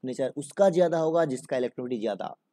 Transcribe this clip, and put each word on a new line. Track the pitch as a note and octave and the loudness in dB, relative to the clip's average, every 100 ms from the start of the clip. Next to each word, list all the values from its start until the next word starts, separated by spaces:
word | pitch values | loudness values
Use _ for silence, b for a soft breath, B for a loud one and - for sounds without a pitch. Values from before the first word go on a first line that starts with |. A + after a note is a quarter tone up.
| C3 | -8
नेचर | B2 C3 C#3+ | -4 -4 -4
उसका | C#3 - G3 | -6 2 4
ज़्यादा | E3+ F3 E3 | 6 4 2
होगा | D#3+ E3 D#3+ | 2 2 0
जिसका | B2+ - C3 | -2 -4 -4
इलेक्ट्रोनेगेटिविटी | B2 - B2 B2 | -2 -6 -6 -4
ज़्यादा। | G#2+ G2 - - _ | -4 -4 -8 -12 _